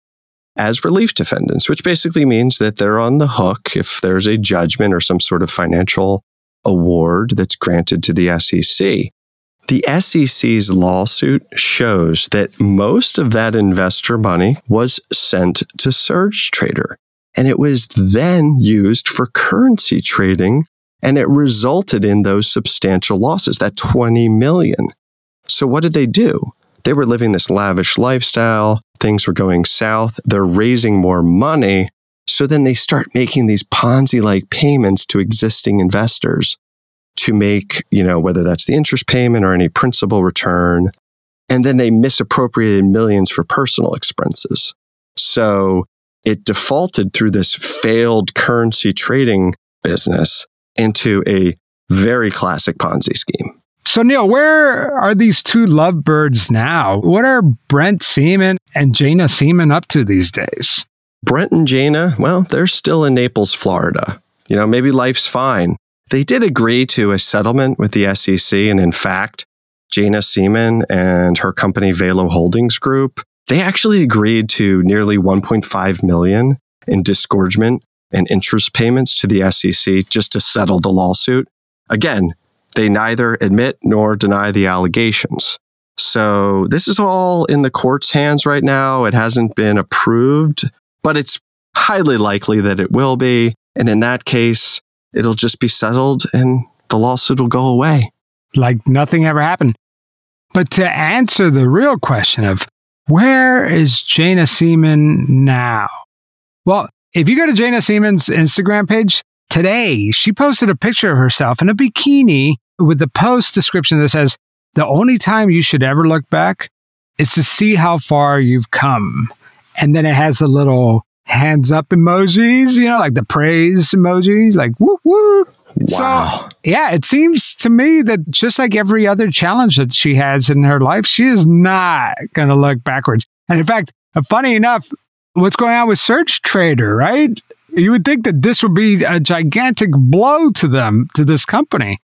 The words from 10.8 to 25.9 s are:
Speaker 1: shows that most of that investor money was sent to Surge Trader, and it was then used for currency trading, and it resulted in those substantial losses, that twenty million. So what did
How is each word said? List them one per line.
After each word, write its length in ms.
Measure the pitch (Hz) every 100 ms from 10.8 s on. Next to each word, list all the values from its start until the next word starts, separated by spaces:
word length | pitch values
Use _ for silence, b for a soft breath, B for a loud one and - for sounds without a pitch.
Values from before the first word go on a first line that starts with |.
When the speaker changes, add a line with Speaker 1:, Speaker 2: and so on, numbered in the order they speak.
| 90 92 92 - 139 139 -
Speaker 1:
shows 720 | - - - 120 98 82 80 -
that 280 | 104 98 -
most 600 | 101 98 104 202 254 -
of 120 | 135
that 220 | 110 113
investor 640 | 113 101 92 92 - - 117
money 400 | 107 87 95 143 -
was 320 | 110 127 - -
sent 480 | - - 92 90 - - -
to 140 | 135
Surge 580 | 131 - 175 202 208 -
Trader, 480 | - - - - - _ _ _ -
and 120 | 131
it 120 | -
was 280 | 147 131 -
then 680 | - 95 107 165 180 151 139
used 480 | 107 107 98 117 -
for 200 | - 123
currency 760 | - - 226 262 220 - -
trading, 640 | - - 95 90 92 131 160 _ _ _
and 160 | 131 139
it 80 | 123
resulted 760 | 143 143 110 123 170 202 110
in 200 | 101 101
those 280 | 98 101 107
substantial 680 | 127 - - 98 92 - 101
losses, 400 | 123 190 - -
that 160 | 202 -
twenty 520 | - 123 117 117 117
million. 600 | 110 135 175 165 - - - _ _ _ _ -
So 200 | - 135
what 160 | 139
did 100 | 165